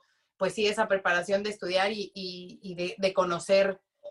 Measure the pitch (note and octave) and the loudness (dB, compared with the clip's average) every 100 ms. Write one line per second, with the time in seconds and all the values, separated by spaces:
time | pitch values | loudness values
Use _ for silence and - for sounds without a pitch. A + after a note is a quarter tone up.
0 | _ _ _ - F#3+ - G#3 G#3 G#3+ F#3+ | _ _ _ -4 -2 0 0 2 0 2
1 | F#3 F3 F3 G3 G#3 G3+ F3 F#3 G3+ G#3+ | 2 0 2 0 -2 -6 -2 0 0 -2
2 | F#3+ G3 F#3 F3+ F3+ - G3 E3+ F3+ - | -8 -10 -12 -12 -14 -14 -12 -6 -6 0
3 | F#3+ F#3+ F3 E3+ - G3 G3 F#3+ _ _ | 0 2 0 0 4 4 4 0 _ _
4 | - | -14